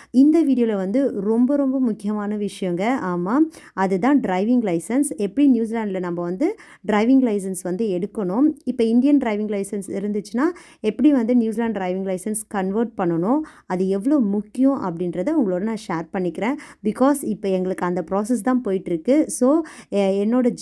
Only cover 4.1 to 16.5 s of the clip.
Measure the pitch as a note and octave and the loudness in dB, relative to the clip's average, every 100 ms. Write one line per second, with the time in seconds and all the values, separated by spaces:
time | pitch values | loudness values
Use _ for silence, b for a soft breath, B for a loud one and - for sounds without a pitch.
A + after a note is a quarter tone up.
4.1 | C#4+ B3 F#3 G#3+ B3 G#3+ E3+ - B3 C#4 | 2 2 0 2 2 2 -2 0 -2 -2
5.1 | D4+ G3+ G#3 C#4+ A3+ A3+ A3+ G#3 F#3 F3+ | -2 -2 4 4 4 0 -4 -4 -4 -4
6.1 | F3 F3 F#3 D#4+ A4+ B B F#3 G#3 A3+ | -4 -4 -2 -2 -2 B B -2 2 4
7.1 | C4+ B3 G3+ F#3+ F#3 F3+ F3+ A3 F3+ G3+ | 4 4 0 -4 -6 -4 -2 -2 -2 -4
8.1 | - F3+ G3+ D4+ - - B3 A3+ A#3 C4+ | -4 -2 2 2 0 -4 0 2 4 4
9.1 | D4 A#3+ G#3 G#3+ G#3 G3 G3+ F#3+ G3 G#3 | 4 2 -2 -2 -4 -4 -6 -6 -6 -4
10.1 | G#3 - A#3 D#4+ F4 B B G#3+ G#3+ C#4 | -4 -4 -2 -2 -2 B B -4 2 4
11.1 | C#4 A3+ B3 A3 G#3+ A#3 G3 F#3 F#3 F#3+ | 4 4 2 2 0 -2 -2 -4 -4 -4
12.1 | F#3 G#3+ G#3+ - G3+ F#3+ G3+ A#3+ - F3+ | -4 -4 -6 -6 -4 -2 -2 -2 -2 0
13.1 | E3+ F3+ C#4+ D#4 B - F#3 F#3+ G3 A3 | 0 0 0 -2 B -6 -2 0 0 2
14.1 | D4+ G#3 G3+ G3+ A#3+ C4+ C#4 F#3+ E3 F3+ | 2 2 -2 -4 0 2 2 -4 -4 -4
15.1 | F3 F#3+ D#4+ G#3 F3+ G#3+ G#3+ - E3 E3 | -4 -2 0 0 -2 -4 -6 -6 -6 -4
16.1 | G3 F3+ D#3+ G#3 | -4 -4 -2 -4